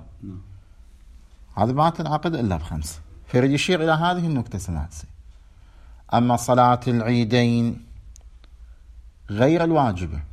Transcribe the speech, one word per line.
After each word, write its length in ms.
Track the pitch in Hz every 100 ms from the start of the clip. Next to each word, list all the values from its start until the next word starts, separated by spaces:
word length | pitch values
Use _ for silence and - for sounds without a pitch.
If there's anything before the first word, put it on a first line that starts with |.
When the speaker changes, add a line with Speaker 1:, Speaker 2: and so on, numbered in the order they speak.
| - -
Speaker 1:
نعم. 180 | 98 92 95 - - - - - - - - - - -
Speaker 2:
هذه 160 | 110
ما 160 | 131 160
تنعقد 460 | 165 156 151 175 156
إلا 220 | 117 85
بخمسة، 420 | 76 80 76 - - - -
فيريد 240 | 127 135
يشير 320 | 143 - 180
إلى 80 | 160
هذه 340 | 156 170 180 170
النكتة 320 | 143 110 98
سماحة 300 | - 82 73
السيد. 220 | - - - - - - - - - - - -
أما 220 | 117 120 120
صلاة 440 | - 123 123 123 131
العيدين 1000 | 120 110 123 113 120 120 117 117 - - - - - - - - - - - - - - - -
غير 340 | 104 127 170
الواجبة 560 | 165 160 127 90 90 73 73